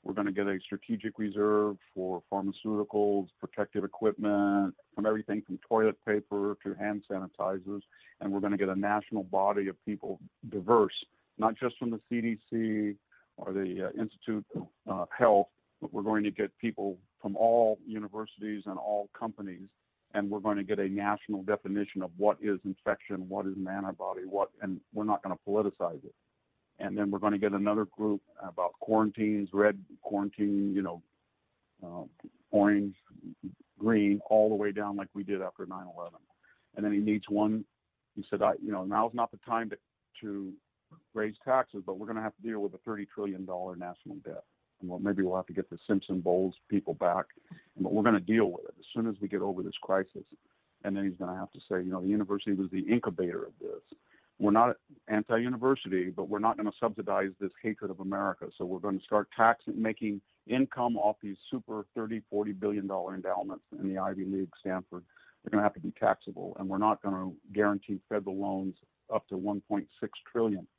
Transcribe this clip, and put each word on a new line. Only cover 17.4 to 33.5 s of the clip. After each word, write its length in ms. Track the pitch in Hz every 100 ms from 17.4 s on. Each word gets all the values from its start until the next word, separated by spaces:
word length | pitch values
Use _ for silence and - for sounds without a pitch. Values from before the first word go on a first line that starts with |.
| 117 117 113 110 -
universities 760 | 110 104 104 107 - 107 104 101
and 120 | 95
all 300 | 107 104 104 -
companies, 500 | 113 107 98 90 95 _ _ _ _
and 160 | 107 101
we're 100 | 104
going 160 | 104 101
to 60 |
get 160 | 95 104
a 100 | 95
national 540 | 98 101 104 - 101
definition 580 | 95 104 98 101 101 95
of 100 | 92 87
what 220 | 104 104
is 180 | 104 95
infection, 640 | 95 95 - 110 - 98 92
what 160 | 98
is 100 | 95 95
an 120 | 92
antibody, 540 | 98 95 92 95 92
what, 260 | 92 98 98 _
and 180 | 101 90 _
we're 100 | -
not 180 | 107 104
gonna 140 | 95 87 -
politicize 560 | 104 101 - 87 78
it. 100 | 69 _ _ _ _ _ _ _
And 180 | 98 98
then 140 | 101
we're 80 | 101
gonna 200 | 104 104
get 140 | 104
another 340 | 98 104 107 104
group 360 | - 107 101 _ -
about 300 | 92 85 87 -
quarantines, 720 | - 110 107 101 107 104 98
red 300 | 98 104 101 95 -
quarantine, 720 | - 104 101 - 104 101 101
you 80 | 98
know, 200 | 92 85 _ _ _ _ _ _ _ _
uh, 220 | 87 87 - _ - _ _
orange, 440 | 104 101 101 101 92 _ - - - 95